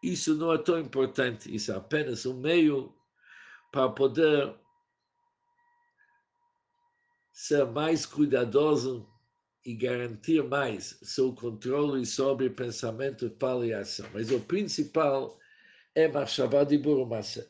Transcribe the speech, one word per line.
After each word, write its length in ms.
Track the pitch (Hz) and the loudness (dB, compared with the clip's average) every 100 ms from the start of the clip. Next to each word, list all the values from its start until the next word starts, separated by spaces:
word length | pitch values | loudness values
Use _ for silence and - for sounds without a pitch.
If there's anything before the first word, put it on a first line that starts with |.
isso 320 | 175 180 - 156 | -4 -4 0 0
não 160 | 165 | 2
é 60 | 156 | 0
tão 220 | 156 170 | 2 0
importante, 720 | 143 135 131 - 127 113 - | 0 0 0 2 -2 -2 -8
isso 180 | 143 - | -8 -4
é 40 | 95 | -6
apenas 500 | 95 156 139 117 127 | -4 -2 -2 -4 -6
um 140 | 127 | -6
meio 520 | 139 175 156 139 131 _ _ _ _ - - - _ | 0 4 4 2 -4 _ _ _ _ -20 -20 -20 _
para 160 | 143 131 | 0 0
poder 680 | 107 135 120 156 147 139 - _ _ _ _ _ _ _ _ _ 988 960 960 960 960 880 932 _ 960 932 960 _ _ _ _ _ _ _ | 4 2 4 4 4 0 -6 _ _ _ _ _ _ _ _ _ _ _ _ _ _ _ _ _ _ _ _ _ _ _ _ _ _ _
ser 340 | - - 147 123 | -14 0 2 2
mais 400 | 120 156 165 - | 0 0 0 -2
cuidadoso 1040 | 143 147 123 120 123 151 139 127 123 107 _ _ _ _ _ 127 | 0 2 4 4 4 4 2 0 -6 -10 _ _ _ _ _ -12
e 80 | |
garantir 680 | 117 123 123 123 110 - 160 | -4 -2 -2 -4 -8 0 2
mais 540 | 127 139 135 104 - - | 2 0 0 -4 -8 -16
seu 300 | - - 131 | -10 0 0
controle 720 | 127 120 110 123 139 147 135 117 | 0 -8 -8 -4 -2 0 -2 -4
sobre 440 | - 135 135 131 | -2 0 2 -2
pensamento, 840 | 127 123 113 120 113 139 131 117 - | -2 -8 -6 -8 -4 -6 -4 -8 -4
fala 260 | 131 123 120 | -2 0 -2
e 80 | |
ação. 360 | 104 101 - - | -4 -6 -10 -10
Mas 180 | 101 113 | -8 -2
o 80 | 127 | -2
principal 1000 | 107 185 196 - 147 - 151 135 131 - _ _ _ _ _ | 0 -4 -2 -4 -2 2 2 0 -4 -12 _ _ _ _ _
é 140 | - 160 | 2 2
Machshavá, 560 | 147 139 - 123 143 | 2 -4 -2 2 4
Dibur, 440 | 139 147 143 143 123 | 4 2 4 2 0
Maaseh. 400 | 110 101 - - | -4 -6 -10 -14